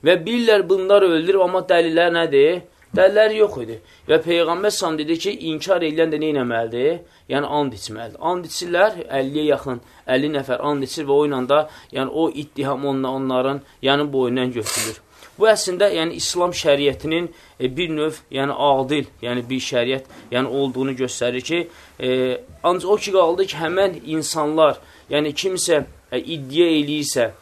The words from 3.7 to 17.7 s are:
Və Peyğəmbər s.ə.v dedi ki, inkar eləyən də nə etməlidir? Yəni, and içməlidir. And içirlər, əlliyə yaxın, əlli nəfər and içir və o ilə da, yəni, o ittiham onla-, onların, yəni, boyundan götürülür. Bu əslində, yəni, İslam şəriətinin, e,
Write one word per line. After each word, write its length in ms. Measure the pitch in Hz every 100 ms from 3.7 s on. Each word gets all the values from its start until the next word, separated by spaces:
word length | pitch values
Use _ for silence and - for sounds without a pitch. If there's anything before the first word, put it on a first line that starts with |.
| 113 _ _ -
Və 100 | 160
Peyğəmbər 540 | 160 170 160 175 208
s.ə.v 240 | 208 180 156
dedi 160 | 151 165
ki, 200 | 190 202 165
inkar 360 | 156 170 185 160
eləyən 240 | 156 165
də 80 | 151
nə 120 | 156
etməlidir? 640 | 147 120 117 113 120 135 170 - _ _
Yəni, 160 | 135 147
and 300 | 147 139 110
içməlidir. 420 | - 107 117 -
And 300 | 160 180 170
içirlər, 480 | - 175 175 208 185 156
əlliyə 380 | 135 135 147 151
yaxın, 320 | 135 135 123 _ - -
əlli 220 | 131 147
nəfər 320 | 147 131 123 143
and 160 | 147
içir 240 | 131 - 143
və 80 | 143
o 60 |
ilə 160 | 147 135 127
da, 140 | 143 151 - - 139
yəni, 160 | 131
o 160 | 156 160
ittiham 540 | 139 147 - 135 131 139
onla-, 300 | 135 131 135
onların, 480 | 131 127 131 143 - _
yəni, 300 | 135 143 147
boyundan 400 | 135 123 127 127
götürülür. 480 | 117 104 - 110 107 _ _ - -
Bu 80 | 214
əslində, 380 | 214 - 180 202
yəni, 300 | 170 165 -
İslam 320 | - 175 175
şəriətinin, 760 | 170 160 143 143 131 156 160 170 - - _
e, 140 | 131